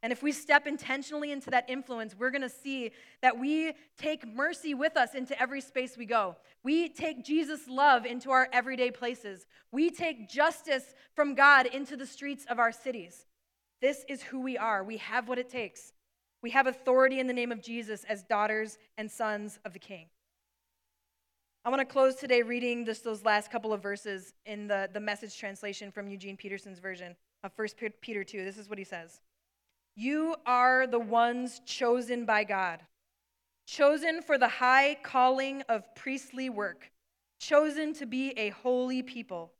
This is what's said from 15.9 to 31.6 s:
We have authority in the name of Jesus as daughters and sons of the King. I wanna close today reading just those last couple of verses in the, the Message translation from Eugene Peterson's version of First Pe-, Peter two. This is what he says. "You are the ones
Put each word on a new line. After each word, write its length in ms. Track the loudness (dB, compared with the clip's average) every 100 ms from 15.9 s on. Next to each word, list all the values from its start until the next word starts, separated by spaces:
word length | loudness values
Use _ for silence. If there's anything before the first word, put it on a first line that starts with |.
| _ _ _ _ _
We 100 | 0
have 160 | 4 4
authority 520 | 2 4 6 6 4
in 80 | -2
the 60 |
name 180 | -2 -4
of 100 | -6
Jesus 420 | -8 -10 -8 -10
as 200 | -6 -8
daughters 540 | -2 0 2 0 -4 -10 _ -12
and 120 | -12
sons 500 | -4 -4 -4 -8 -12 -16
of 80 |
the 60 | -16
King. 260 | -18 -18 -20 _ _ _ _ _ _ _ _ _ _ _ _ _ _ _
I 60 | -2
wanna 140 | 0
close 300 | 0 4 4
today 300 | 2 2 2
reading 420 | 2 -2 -2 -4 -4
just 180 | -6
those 220 | -6 -2 2
last 240 | 2 0
couple 240 | -6 -4
of 80 | -4
verses 540 | -4 -8 -8 -10 -12 _ -14
in 220 | -12 -4
the, 200 | -4 -2
the 60 | -6
Message 360 | -6 -8 -10 -12
translation 560 | -12 -10 -10 -10 -12
from 160 | -12 -12
Eugene 300 | -12 -14 -14
Peterson's 400 | -10 -10 -12 -16
version 380 | -14 -12 -14 -18 _ _
of 100 | -16
First 220 | -6 -8 -6
Pe-, 140 | -10
Peter 340 | -8 -10 -8
two. 220 | -8 -10 -10
This 140 | -12
is 100 | -14
what 80 | -12
he 60 |
says. 360 | -10 -12 -14 -20 _ _ _ _ _ _ _ -6
"You 400 | -2 0 0 -2 0
are 400 | 4 6 6 4
the 140 | 0
ones 640 | 2 4 4 2 -6 -10